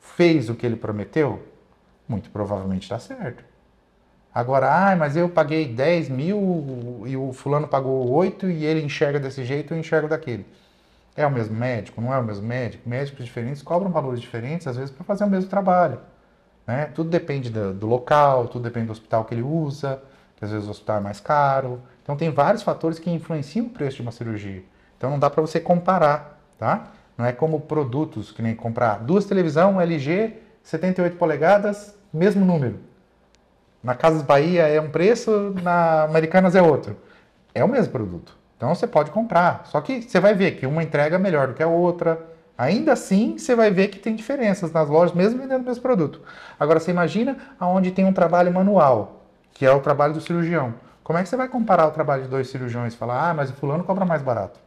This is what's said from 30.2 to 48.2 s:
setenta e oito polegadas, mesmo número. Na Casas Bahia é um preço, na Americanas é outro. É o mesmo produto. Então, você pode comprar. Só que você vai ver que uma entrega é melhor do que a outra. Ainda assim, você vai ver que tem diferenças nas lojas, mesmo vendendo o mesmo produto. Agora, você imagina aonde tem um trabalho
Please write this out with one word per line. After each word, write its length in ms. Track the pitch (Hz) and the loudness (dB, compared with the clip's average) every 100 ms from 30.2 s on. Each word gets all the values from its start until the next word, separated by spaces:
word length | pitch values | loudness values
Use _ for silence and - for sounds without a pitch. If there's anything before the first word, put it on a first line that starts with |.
| 220 220 - _ | -2 -6 -20 _
setenta 400 | _ 160 185 185 | _ -4 -2 0
e 20 | |
oito 120 | 175 175 | 0 0
polegadas, 760 | 170 147 160 202 208 202 - - _ | -2 2 4 4 2 -6 -10 -20 _
mesmo 320 | 156 185 202 185 | 0 2 4 2
número. 320 | 170 127 98 - _ _ _ _ _ _ _ _ _ | 2 0 -6 -16 _ _ _ _ _ _ _ _ _
Na 120 | 123 | -6
Casas 280 | 123 165 160 | 2 2 2
Bahia 400 | 143 143 156 180 156 | 4 4 6 4 4
é 140 | 151 | 4
um 80 | 151 | 0
preço, 640 | 151 180 226 226 208 202 190 | 2 4 2 2 0 0 -4
na 420 | 180 175 170 160 | 0 2 4 4
Americanas 500 | 156 160 160 185 185 | 4 2 4 4 6
é 80 | 180 | 8
outro. 340 | 175 139 - 101 - - _ _ _ | 6 6 0 -14 -16 -20 _ _ _
É 80 | 113 | 0
o 60 | 147 | 2
mesmo 240 | 269 208 | 2 0
produto. 480 | 127 104 87 - - _ _ | -2 -6 -8 -14 -20 _ _
Então, 160 | 120 | -4
você 120 | 170 240 | -2 2
pode 240 | 160 147 | 2 2
comprar. 560 | 208 226 170 175 139 - | -2 0 4 4 0 -4
Só 140 | 143 | -4
que 220 | 147 262 | -4 -8
você 180 | 233 185 | 0 4
vai 140 | 190 | 4
ver 180 | 208 185 | 4 2
que 140 | - 131 | 0 -4
uma 180 | 156 | -2
entrega 320 | 160 147 147 180 | -2 0 2 2
é 20 | |
melhor 300 | 196 156 131 | 2 2 0
do 60 | |
que 80 | 123 | 0
a 40 | 156 | 0
outra. 580 | 170 175 175 165 160 - - _ _ | 2 2 2 0 -2 -4 -20 _ _
Ainda 360 | 123 208 320 | 0 0 2
assim, 440 | 240 - 190 254 320 | 0 2 2 2 -2
você 200 | - 240 | 0 4
vai 160 | 220 | 4
ver 160 | 180 196 | 4 0
que 100 | - | 0
tem 160 | - | -6
diferenças 560 | 220 - 277 226 185 170 | -6 -4 -2 0 0 -2
nas 180 | 165 151 | 0 2
lojas, 240 | 151 175 170 | 4 4 4
mesmo 240 | 196 247 | 2 0
vendendo 220 | 269 262 | -4 -4
o 20 | |
mesmo 180 | 254 240 | -4 -4
produto. 380 | 254 233 143 - - - - - | 0 0 0 -4 -20 -20 -20 -4
Agora, 180 | 147 165 | 2 2
você 140 | 160 | 2
imagina 440 | 175 170 196 254 262 - - | 0 0 0 -2 -4 -12 -6
aonde 320 | 180 185 185 | 0 2 0
tem 140 | 185 | 2
um 80 | 190 | 2
trabalho 400 | 190 | 4